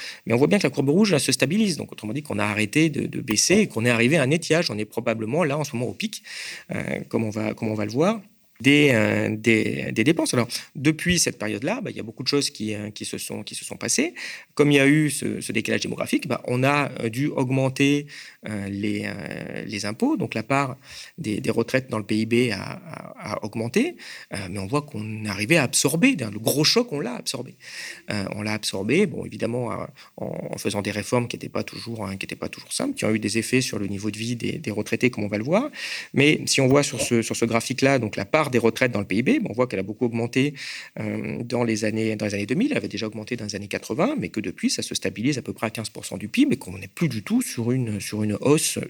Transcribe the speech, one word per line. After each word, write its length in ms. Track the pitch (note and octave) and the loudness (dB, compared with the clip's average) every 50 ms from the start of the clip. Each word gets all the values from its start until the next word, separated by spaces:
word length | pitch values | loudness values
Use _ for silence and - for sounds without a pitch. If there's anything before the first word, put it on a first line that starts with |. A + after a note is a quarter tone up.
| - - - - - | -14 -14 -14 -10 -2
Mais 80 | - A#2 | 0 4
on 40 | A#2+ | 4
voit 100 | C#3 D#3+ | 6 6
bien 100 | F#3 G3+ | 4 4
que 60 | F#3+ | 2
la 60 | C#3+ | 2
courbe 180 | - - C#3 C3+ | 0 2 2 4
rouge, 240 | D3 F#3 A3+ G#3 F3+ | 6 4 4 4 4
elle 80 | C#3 | 2
se 120 | - - B2+ | 2 2 2
stabilise. 440 | - - C3+ E3+ G#3+ A3+ G3+ D#3+ | 2 2 2 2 2 2 2 0
Donc, 160 | B2+ G#2 - - | -2 -6 -10 -10
autrement 200 | - - G#2+ A2 | -10 -8 -6 -6
dit 100 | C#3+ D3 | -6 -4
qu'on 160 | - G#2 G2+ | -4 -2 0
a 60 | G#2 | 0
arrêté 460 | G#2 G#2 G#2 G#2+ G#2 - D3+ D#3+ E3 | 0 2 2 0 2 4 4 4 4
de, 160 | C#3+ - - | 2 0 -4
de 140 | - - - | -4 -4 -6
baisser 380 | - - G#2+ G#2 - - F3 A3 | -2 -2 2 2 4 4 6 4
et 80 | G#3 - | 4 4
qu'on 160 | - A2+ A2 | 2 0 2
est 60 | A#2+ | 4
arrivé 260 | A#2+ A2+ A#2 B2 D#3+ | 4 6 4 4 6
à 60 | E3+ C3 | 4 4
un 80 | B2 | 4
étiage. 400 | D3+ E3 - - D3 E3 F3 - | 2 0 2 2 2 2 2 0
On 80 | A2+ G#2 | -2 -4
est 60 | G#2+ | -6
probablement 600 | - - - A2 A#2 A2+ A2+ A2 G#2+ B2+ E3 F#3 | -4 -4 -4 -2 0 0 0 -2 -2 0 0 0
là, 140 | C#3 D3 D#3 | 0 0 -2
en 60 | D3+ | -4
ce 120 | - - | -4 -2
moment, 120 | A#2 B2+ A2+ | -4 -2 -4
au 60 | G#2 | -4
pic, 280 | - - - - - - - - - - - - - - - - | -4 -6 -6 -6 -8 -14 -14 -14 -12 -12 -12 -12 -14 -10 -8 -6
euh, 260 | - - - - - - - | -4 -4 -4 -4 -6 -6 -4
comme 160 | - A2+ A2+ | -2 -2 -2
on 60 | G#2+ | -2
va, 240 | G2+ G#2+ A2 G#2+ G#2+ | -2 -2 -2 -2 -4
comme 140 | - A#2+ A2 | -2 -2 -2
on 60 | G#2+ | -2
va 100 | G#2+ G#2 | -2 -2
le 80 | G#2 A2 | -2 0
voir. 280 | B2+ D#3+ F#3+ A3+ A3 - - _ _ _ _ _ - | 2 2 2 2 -2 -6 -14 _ _ _ _ _ 2
Des, 300 | A2+ C3 C#3+ D3 D3 C#3+ B2 | 4 6 8 8 8 6 6
euh, 420 | A2 G#2+ G#2+ G#2 G#2 G#2+ G#2 A2 | 6 6 4 4 2 2 0 0
des, 540 | G#2+ A2 A#2+ A2+ A2 A2 G#2+ A2 C3+ C3 - | 0 4 6 6 6 4 2 0 -2 -4 -2
des 140 | B2 - A2 | 0 2 4
dépenses. 300 | C#3 E3+ D#3+ D#4+ - - | 4 4 4 2 0 2
Alors, 120 | B2+ A2+ A2+ - - - - - | 0 0 0 -2 -10 -10 -10 -8
depuis 420 | D3+ C3 D3+ D#3 D#3 - E3+ F3+ E3 | 0 2 2 2 2 0 0 2 2
cette 180 | - C3 - | 2 0 0
période-là, 440 | - G#2+ G#2+ G#2+ G#2 A#2 D#3+ A3 C4+ | -2 -4 -4 -4 -2 -2 -4 -4 -4
bah, 100 | A3 C3 | -6 -8
il 60 | G#2+ | -8
y 40 | - | -8
a 40 | G2+ | -10
beaucoup 180 | A2+ - - C3 | -10 -10 -8 -4
de 60 | - | 0
choses 200 | - C#3+ C#3 - | 2 2 2 0
qui, 240 | - - A2 G#2+ G#2+ | -4 -4 -6 -4 -4
euh, 160 | G#2 G#2 G#2+ | -4 -6 -8
qui 140 | G2+ - G#2+ | -8 -10 -10
se 140 | - - - | -8 -8 -8
sont, 240 | - - G#2+ G#2+ G#2+ | -8 -6 -8 -8 -8
qui 140 | - A#2+ | -8 -12
se 80 | - - | -12 -10
sont 120 | - - | -10 -8
passées. 380 | - - A2 - - C#3 F4 - - - - - - - _ - | -4 -2 0 2 2 0 0 -2 -8 -12 -12 -12 -12 -16 _ 2
Comme 160 | - D3 C#3+ | 4 6 6
il 60 | C#3+ | 8
y 20 | C#3 | 8
a 80 | C3+ | 8
eu 240 | C#3 D3 D#3 D#3 D3 | 8 6 6 4 2
ce, 300 | C#3 - - G#2+ G#2 - | 0 -2 -4 -4 -4 -4
ce 100 | - - | -4 -4
décalage 300 | - A2+ - - A2 G#2+ | -2 -2 0 0 0 0
démographique, 480 | - - - - - - - - - D3 | -2 -2 -4 -4 -2 0 0 -2 0 -2
bah, 120 | B2 - - | -4 -4 -2
on 160 | - B2 B2 C3 | -2 0 2 4
a, 300 | C#3 C#3+ D3 C#3 C3 - - | 4 4 2 0 -2 -4 -4
euh, 80 | A#2+ A2+ | -4 -4
dû 180 | A2 B2 C#3+ | -2 -2 -2
augmenter, 800 | D3+ - - C3+ B2 C3 C3+ C3+ C3 C3 - C#3 C#3 C#3+ D3 D3 D3 - - - - - _ - - | -2 0 0 0 2 2 2 2 2 2 4 4 4 4 2 0 -6 -14 -18 -18 -18 -18 _ -10 -6
euh, 200 | G#2+ G2+ G2 G2 | -6 -6 -4 -4
les, 340 | G2+ G2+ G#2 G#2 G#2 G#2 G#2 | -4 -2 -2 -2 -2 -2 -4
euh, 580 | G2+ G2+ G2+ D#2 - - - - - - - - | -6 -6 -8 -8 -8 -8 -8 -8 -8 -8 -8 -8
les 180 | - G#2+ G2+ - | -6 -6 -4 -4
impôts. 320 | G#2 A2 - A#3 C#4 D#4+ | -4 -2 0 0 2 2
Donc, 180 | A3+ D#3 - - | 0 -2 -2 -2
la 100 | A2+ A2 | -4 -2
part 320 | - C#3 C#3 C#3+ C3 B2 - - - - - - - - - | 0 0 0 0 0 -4 -10 -14 -18 -18 -18 -18 -16 -12 -8
des, 220 | E3 G#2+ G#2+ - | -4 -2 -2 -2
des 100 | - A2+ | 0 0
retraites 400 | G#2+ A#2 A2+ - - C3 C3 - | 2 2 2 2 2 0 0 0
dans 80 | A2 A2 | -4 -4
le 60 | G#2 | -2
P 140 | - A2 G#2+ | 0 0 0
I 80 | A2 | 2
B 80 | A2+ A#2 A#2 B2+ B2 G2+ | 4 4 4 4 2 0
a, 40 | |
a, 760 | F#2+ F#2+ - - - - - - - - - - - F#3+ - G#2+ | -4 -6 -8 -10 -10 -12 -14 -14 -14 -14 -14 -16 -14 -10 -6 -6
a 120 | - - | -6 -6
augmenté, 520 | A2 - A#2 A2 B2 C3+ G3 C4 F4 A#3+ - - - - - - - - | -6 -4 -4 -4 0 2 2 2 2 -2 -8 -14 -16 -16 -16 -14 -10 -8
euh, 40 | - G2 F2+ | -8 -6 -6
mais 120 | F#2 G2+ | -6 -6
on 80 | F#2+ F#2 | -6 -2
voit 140 | C3 D3 D3 | -2 -2 -2
qu'on 420 | D3 - G#2+ G#2+ G#2+ A2 G#2+ G#2+ | -2 -8 -8 -6 -6 -6 -6 -4
est 40 | G#2 | -4
arrivé 280 | G2 F#2+ G#2 A2 E3 | -2 -2 2 2 4
à 80 | E3+ C3 | 4 4
absorber. 500 | B2 - - - C#3+ C3 E3+ G3 C4+ C4+ | 2 2 2 2 2 2 4 4 4 4
Le 240 | F3 B2 G#2+ G2+ G#2 | 2 -4 -6 -6 -2
gros 240 | A2+ B2 - C#3 D#3 | 0 0 2 2 4
choc, 300 | - - A3+ B3 A#3+ - | 4 4 2 2 0 -2
on 80 | C#3+ | -6
l'a 160 | D3 - G2+ | -6 -6 -6
absorbé. 400 | - - - - B2 C3 - - _ - - - - - - - - - - | -8 -8 -8 -6 -8 -8 -10 -14 _ -18 -16 -14 -12 -12 -12 -14 -14 -8 -6
Euh, 160 | - G#2+ F#2+ - - | -4 -4 -4 -4 -6
on 60 | G2 G#2 | -4 -4
l'a 100 | G#2+ G#2+ | -4 -4
absorbé, 540 | G#2+ - - - F#2+ G2 G#2+ C3 F3+ G#3 | -4 -4 -4 -4 -4 0 2 2 2 2
bon, 180 | D#3+ A#2 G#2 F#2 | 2 0 -6 -8
évidemment, 480 | F#2 - G#2+ A#2 A2 A#2 B2 B2 A2 G2 | -8 -6 -4 -4 -2 -2 -2 -4 -4 -4
euh, 140 | F2+ E2 - - - - - - - | -6 -8 -10 -12 -18 -20 -18 -12 -10
en, 320 | - - - - - - - | -8 -6 -6 -6 -6 -8 -8
en 60 | - | -4
faisant 240 | - G#2+ G2 G2+ G2 | -4 -4 -2 -2 -2
des 100 | G#2 G2+ | -2 -4
réformes 340 | G#2 G2+ - - A#2+ A#2+ | -4 -4 0 0 0 0
qui 80 | A#2 - | 0 -6
étaient 140 | - - - | -8 -10 -6
pas 160 | - G#2 A2 | -6 -6 -6
toujours, 420 | - - G#2 - A#2 A#2 A2 G#2 | -6 -10 -12 -10 -10 -8 -8 -6
hein, 100 | F#2+ G2 | -6 -6
qui 100 | G2 - | -6 -8
étaient 100 | - - | -8 -8
pas 120 | - - - | -8 -8 -8
toujours 240 | - - - - - | -8 -10 -14 -8 -6
simples, 220 | - - C#4+ C#4 | -4 -4 -4 -2
qui 100 | - - | -2 0
ont 80 | G#2+ A2 | 0 0
eu 40 | A2 | 0
des 200 | G#2+ G#2 F#2+ A2+ | 0 0 -2 -2
effets 220 | A2 - - C3 | -2 2 2 0
sur 200 | B2+ - - G#2+ | 0 0 -4 -4
le 80 | G2+ F#2+ | -4 -4
niveau 240 | G2+ F#2+ G#2 G#2+ G2 | -4 -4 -4 -6 -4
de 60 | G#2 | -4
vie 180 | A2+ A#2 B2 | -4 -6 -4
des, 160 | A#2 A#2 G#2 G2+ - | -4 -4 -4 -4 -4
des 120 | - - | -6 -6
retraités, 400 | G#2 G#2+ G#2+ - - A#2+ - B2 | -4 -4 -2 -2 -2 2 2 2
comme 140 | B2 - G#2 | 2 2 -4
on 40 | G2+ | -2
va 100 | G#2 G#2 | -2 -2
le 60 | A2 | 0
voir. 240 | C3+ E3+ G#3+ C#4 D4+ - - - - - - - - - | 2 2 0 0 0 -6 -8 -10 -8 -8 -8 -8 -2 2
Mais 280 | C3+ C#3 D3+ - - C#3 | 4 6 6 6 4 2
si 140 | - - C3+ | 0 2 4
on 80 | C3+ B2+ | 4 6
voit 160 | C3+ C#3+ C#3+ | 6 6 4
sur 160 | - - - | 2 0 -4
ce, 220 | - - B2 A2+ A2 | -2 2 2 2 2
sur 120 | - A#2 | 2 0
ce 100 | - A#2 | 0 0
graphique-là, 540 | A#2 A2+ A#2 - - B2+ C3 C3 C3+ C#3 C3 | 2 2 0 0 0 -2 2 4 4 4 4
donc 160 | A2+ G#2 - | 2 0 -2
la 100 | - G2 | -4 -4
part 260 | - - D#3 D#3 C3 B2 | 2 2 2 2 4 2
des 60 | A#2 | 4
retraites 340 | A2 A2+ A2 - C3 B2+ A#2 | 4 4 4 4 2 2 2
dans 80 | G#2 | 0
le 60 | G2+ | -2
P 100 | - F#2 | 0 0
I 60 | G#2 B2 | 2 4
B, 80 | E3 C4 D4+ | 4 4 2
bon, 80 | A3 D3 | 2 -2
on 40 | G#2 | 0
voit 120 | A2+ B2+ | 0 0
qu'elle 120 | B2 - F#2+ | 0 0 -4
a 60 | F#2+ | -4
beaucoup 200 | F#2+ G#2+ - B2+ | -4 -4 -2 -2
augmenté, 480 | A#2 A2 A#2 A#2 A#2+ - C3 C3+ D3 D3 D3 - - - - - - - - | 0 0 0 -2 0 2 2 2 2 0 -6 -12 -12 -12 -12 -14 -14 -10 -8
euh, 420 | A2 G#2+ G#2+ A2 - - - - B2+ | -6 -4 -4 -4 -4 -6 -6 -6 -6
dans 220 | A#2+ A#2+ A#2+ B2 | -2 0 0 2
les 220 | A#2 A2 G#2 A2 | 2 0 0 0
années, 300 | G#2+ G#2 A2 A2 A2 A2 | 0 0 0 0 0 0
dans 100 | G#2+ A2 | 0 -2
les 80 | G#2 G2+ | -2 -2
années 100 | G2+ G#2 | -2 -2
deux 100 | G2+ B2+ | -2 0
mille, 180 | E3 A#3+ D4+ C#4+ | 0 0 2 0
elle 40 | |
avait 120 | - - G#2 | 0 -2 -4
déjà 180 | - G2+ A2 | -6 -4 -6
augmenté 280 | A2 G#2 A2 G#2+ - B2+ | -6 -6 -8 -8 -6 -6
dans 120 | A#2 A2 | -6 -6
les 100 | G#2 G2+ | -6 -8
années 120 | G2 G2+ G2+ | -8 -8 -6
quatre-vingts, 460 | - G2 - - G#2+ B2+ F3+ C4 D#4 B3+ | -6 -6 -4 -4 -2 0 0 0 0 -2
mais 100 | - E2+ | -4 -4
que 120 | - A2+ | -4 -4
depuis, 280 | F#2+ F#2 E2 - - C4 | -4 -4 -6 -2 -2 -2
ça 140 | - - G#2+ | -2 -2 -4
se 120 | - - | -4 -6
stabilise 440 | - - F#2+ F2+ - A2 C#3 D3+ - | -4 -4 -4 -4 -2 -2 -2 -2 -2
à 40 | - | -4
peu 120 | - G2 | -8 -6
près 140 | - - A2 | -4 -4 -4
à 20 | |
quinze 180 | - A#2 A2 - | -4 -4 -8 -8
pour 160 | - - - | -8 -10 -10
cent 140 | - G2 F#2+ | -8 -8 -8
du 100 | G#2 G#2 | -8 -2
pib 240 | - A3+ C#4+ D#4 - | 2 4 4 4 4
et 40 | |
qu'on 200 | - - - F2+ | 0 -2 -8 -10
n'est 120 | F#2+ G2 - | -10 -12 -12
plus 200 | - - F3 D#3 | -4 -2 0 0
du 140 | A#2 A2 G2 | 0 -2 -2
tout 180 | - G#3 B3+ | 0 2 2
sur 320 | B3 - - - A2+ A#2+ B2 | 2 0 -2 -2 0 0 2
une, 260 | C3 B2 A2+ G#2+ G2+ | 0 0 -2 -2 -4
sur 240 | - - - G#2 G#2+ | -4 -4 -2 0 0
une 120 | G#2+ G#2 | 0 0
hausse, 440 | - - B2 D3 E3 - - - - - - | 2 4 4 4 4 4 0 -2 -4 -6 -6